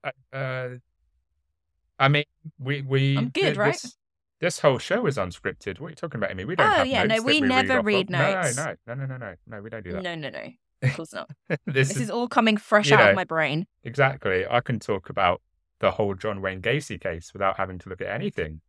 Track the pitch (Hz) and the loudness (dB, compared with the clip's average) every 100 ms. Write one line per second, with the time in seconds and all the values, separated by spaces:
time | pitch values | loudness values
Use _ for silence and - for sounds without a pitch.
0 | 139 - _ 135 131 127 127 123 _ _ | -8 -10 _ -8 -6 -4 -6 -10 _ _
1 | _ _ _ _ _ _ _ _ _ - | _ _ _ _ _ _ _ _ _ 2
2 | 135 147 147 _ 156 - 131 143 135 135 | 4 4 0 _ -20 -10 -6 -6 0 2
3 | 135 139 240 330 392 - 214 349 247 _ | 4 2 0 2 0 2 2 0 -8 _
4 | _ _ _ _ 170 - 151 127 - 208 | _ _ _ _ -4 2 2 2 0 0
5 | 208 135 92 - 98 90 - 90 - 78 | 0 -2 -4 -4 -6 -6 -8 -8 -12 -10
6 | - 117 101 92 104 180 427 359 262 254 | -10 -4 -4 -4 -4 2 2 4 2 0
7 | 214 226 240 302 262 254 254 254 208 202 | 2 2 2 4 4 2 2 2 2 0
8 | 190 - - 190 160 139 151 85 - 127 | 0 0 2 2 0 -2 -6 -8 -10 -8
9 | 135 127 110 87 - 110 107 113 90 85 | -8 -8 -10 -12 -16 -14 -12 -12 -8 -6
10 | 180 165 139 71 - - _ _ 135 135 | -6 -8 -10 -10 -14 -18 _ _ -2 -2
11 | 165 92 - - _ 151 - 135 139 208 | -10 -12 -14 -18 _ -8 -2 0 2 0
12 | 220 220 240 254 220 214 - 208 202 208 | -4 -2 0 2 2 0 2 2 6 8
13 | 202 196 180 160 151 151 - _ 123 120 | 8 6 0 0 0 -2 -6 _ -8 2
14 | 135 135 104 92 95 120 - 113 - 98 | 2 2 0 0 2 0 0 -4 -2 -6
15 | - - 90 92 _ _ _ _ 120 - | -4 2 2 2 _ _ _ _ 0 2
16 | 104 95 107 98 95 92 113 143 - 95 | -2 -2 -6 -4 -4 -2 -2 -2 -4 -6
17 | 95 85 - 98 98 - 92 92 95 92 | -6 -6 -10 -2 0 0 -4 -6 -12 -8
18 | 95 110 196 - 78 78 | -6 -4 -4 -4 -6 -8